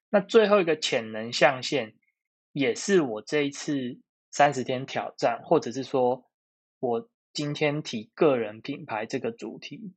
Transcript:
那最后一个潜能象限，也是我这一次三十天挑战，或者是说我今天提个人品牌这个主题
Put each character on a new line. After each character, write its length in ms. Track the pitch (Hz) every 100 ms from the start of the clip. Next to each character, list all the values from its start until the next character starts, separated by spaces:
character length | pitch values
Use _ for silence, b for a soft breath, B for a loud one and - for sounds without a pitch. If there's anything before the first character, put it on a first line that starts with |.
| _
那 100 | 202
最 260 | 196 226 208
后 140 | 208
一 40 |
个 120 | 165 156
潜 340 | - 127 110
能 220 | 110 113
象 300 | 120 160 131
限， 320 | - 143 110 - _ _ _ _ _
也 220 | 147 131
是 260 | 107 - 190
我 220 | 139 107
这 180 | - 151
一 100 | 143
次 480 | 139 - 139 123 139 _ _ _
三 220 | - 143
十 100 | 127
天 220 | 120 127
挑 300 | 135 120 107 -
战， 240 | 131 117
或 160 | - 147
者 140 | 127
是 100 | 120
说 480 | 123 135 123 127 _ _ _ _ _ _
我 280 | 127 117 - _ _
今 200 | - 147
天 300 | 143 151 147
提 280 | - 117 107
个 240 | - 165 127
人 240 | 107 107
品 240 | - 143 147
牌 180 | 110
这 140 | 113 131
个 120 | 123
主 280 | 113 113 127
题 340 | - 143 196